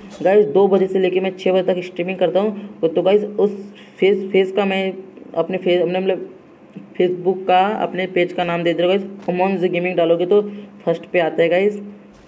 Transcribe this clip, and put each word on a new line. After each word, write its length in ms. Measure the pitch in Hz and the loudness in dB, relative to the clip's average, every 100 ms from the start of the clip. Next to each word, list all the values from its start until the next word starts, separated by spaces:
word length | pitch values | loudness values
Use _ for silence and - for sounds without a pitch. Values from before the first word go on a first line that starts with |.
| - - | -18 -2
गाइस, 240 | 175 208 208 | 4 4 4
दो 200 | 165 196 | 4 4
बजे 180 | 190 185 | 4 2
से 120 | 190 | 0
लेके 220 | 180 180 | 0 0
मैं 160 | 190 185 | -2 -2
छः 160 | 185 | 0
बजे 100 | 185 | 2
तक 180 | 185 180 | 2 -2
स्ट्रीमिंग 340 | 180 - 180 185 | -4 -6 -6 -2
करता 220 | 180 180 | 0 0
हूँ। 400 | 214 202 - - | -2 -4 -12 -4
तो 180 | 160 156 | -2 0
गाइस, 220 | 175 208 | 2 2
उस 320 | 202 - 202 - - - - - | 0 0 0 -2 -14 -18 -16 0
फेस, 300 | 190 196 - | 2 2 0
फेस 200 | 190 190 | 0 0
का 120 | 196 | 0
मैं 280 | 196 190 190 185 - - - | 0 0 -4 -6 -14 -20 -12
अपने 240 | - 165 185 | -6 -4 -2
फेस, 240 | 185 175 | 0 2
अपने 180 | 170 180 | 2 -2
मतलब 280 | 190 175 - - - - - - - | -2 -4 -6 -16 -20 -20 -20 -20 -14
Facebook 540 | - 180 180 180 190 - | -2 0 0 -2 -2 2
का, 200 | 180 190 214 | 2 2 0
अपने 240 | 180 180 185 | -4 -4 -4
पेज 240 | 180 180 | 0 -2
का 120 | - | -2
नाम 180 | 175 170 | -4 -2
दे 120 | 175 | -2
दे 80 | 165 | 0
रहा 100 | 180 | 2
हूँ 60 | 196 | 0
गाइस, 300 | 196 - - | -2 -10 -4
अमोन्स 360 | 180 190 190 | 0 0 0
गेमिंग 320 | 180 175 180 175 | -2 -2 -2 0
डालोगे 300 | 165 170 180 | 2 2 4
तो 140 | 208 202 - - - | 2 0 -8 -18 -10
फर्स्ट 220 | - 170 - | -4 -4 -2
पे 100 | 180 | 0
आता 220 | 160 160 | 0 2
है 60 | 165 | 2
गाइस। 340 | 175 202 202 - - - - | 2 0 -2 -12 -18 -20 -20